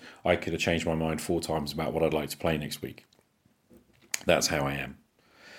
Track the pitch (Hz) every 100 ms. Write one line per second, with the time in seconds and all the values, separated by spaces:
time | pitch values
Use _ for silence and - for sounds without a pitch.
0 | - - 87 87 - 82 - 85 80 80
1 | 80 78 - 85 - 80 73 71 78 76
2 | 80 76 71 - 85 78 71 - - -
3 | - _ _ _ _ _ _ - _ _
4 | _ - - 82 - 80 69 69 67 -
5 | _ _ _ - -